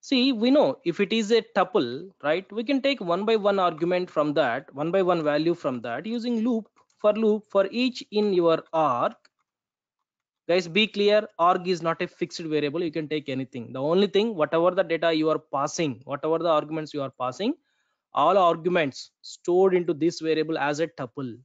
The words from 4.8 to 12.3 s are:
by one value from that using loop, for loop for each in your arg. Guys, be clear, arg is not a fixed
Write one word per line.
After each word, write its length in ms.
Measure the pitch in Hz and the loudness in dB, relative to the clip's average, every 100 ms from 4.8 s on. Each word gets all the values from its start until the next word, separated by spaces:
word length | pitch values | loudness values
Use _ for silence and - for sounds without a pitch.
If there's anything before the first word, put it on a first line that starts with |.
| 160 | -2
by 120 | 185 | 0
one 200 | 180 175 | 2 2
value 320 | 151 147 160 | 2 0 0
from 280 | 170 156 127 | -2 -4 -6
that 240 | 117 117 180 | -6 -8 -6
using 340 | 233 226 233 | -6 -4 -2
loop, 260 | 220 233 214 _ _ _ | 0 -2 -4 _ _ _
for 140 | 208 | 0
loop 320 | 214 220 214 - | 2 2 2 0
for 180 | 196 196 | 0 0
each 320 | 220 254 247 - | 0 -2 -2 -6
in 220 | 208 208 | -2 2
your 300 | 180 170 160 - | 2 4 2 0
arg. 400 | 160 151 123 165 226 _ _ _ _ _ _ _ _ _ _ _ _ - | 0 2 2 -2 -4 _ _ _ _ _ _ _ _ _ _ _ _ -2
Guys, 180 | 175 170 | -2 0
be 200 | 165 185 | 0 -2
clear, 420 | 202 202 208 214 _ | 2 2 2 0 _
arg 300 | 170 180 175 | 2 2 0
is 140 | 180 | -4
not 180 | 165 165 | -2 -4
a 80 | 175 | -6
fixed 320 | _ 175 | _ -10